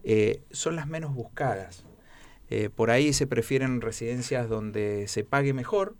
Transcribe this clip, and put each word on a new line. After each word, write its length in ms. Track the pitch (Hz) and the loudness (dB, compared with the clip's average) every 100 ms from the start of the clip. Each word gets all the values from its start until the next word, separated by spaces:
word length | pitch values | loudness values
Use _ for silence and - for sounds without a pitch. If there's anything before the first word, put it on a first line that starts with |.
eh, 400 | - 107 107 - - | 4 4 4 0 -8
son 240 | - 160 | -6 -4
las 140 | 165 143 | -2 -4
menos 260 | 160 156 | -6 -4
buscadas. 720 | 127 110 - 139 98 90 - - - - - - - - | -6 -8 -2 -2 -2 -6 -16 -20 -20 -20 -20 -20 -20 -6
Eh, 200 | 107 107 | -2 -2
por 160 | - 113 | 0 4
ahí 220 | 120 147 | 6 4
se 160 | 135 139 | 2 2
prefieren 520 | 113 - 131 131 123 | 0 2 0 2 -2
residencias 680 | 113 - 117 123 120 127 113 | -4 -6 -4 -4 -2 -2 0
donde 580 | 110 107 107 104 104 101 | -2 -2 -2 -2 -2 -2
se 160 | 113 | -4
pague 300 | 110 139 139 | 0 2 2
mejor 420 | 131 127 208 190 | 0 0 0 0